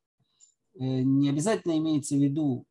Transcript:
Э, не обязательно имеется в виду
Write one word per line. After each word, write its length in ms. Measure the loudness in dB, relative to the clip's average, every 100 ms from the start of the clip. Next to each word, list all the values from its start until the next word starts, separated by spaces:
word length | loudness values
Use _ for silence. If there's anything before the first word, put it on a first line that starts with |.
| _ _ _ _ _ _ _
Э, 280 | -8 -4 0
не 260 | 2 2 2
обязательно 500 | 0 0 -2 0 -2
имеется 360 | 0 -2 0 0
в 20 |
виду 480 | 2 0 -2 -2 -6